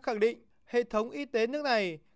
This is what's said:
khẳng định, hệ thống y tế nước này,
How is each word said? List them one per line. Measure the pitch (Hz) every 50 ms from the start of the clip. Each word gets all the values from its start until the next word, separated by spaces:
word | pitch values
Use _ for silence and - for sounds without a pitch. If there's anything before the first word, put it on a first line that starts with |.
| -
khẳng | - 233 214
định, | 214 233 233 - - _ _ _ _
hệ | _ - 240 247
thống | 240 - 214 226 240
y | 269 285 285
tế | - - 226 220
nước | 233 269 302 294
này, | 277 247 220 202 180 160 151 _ _ _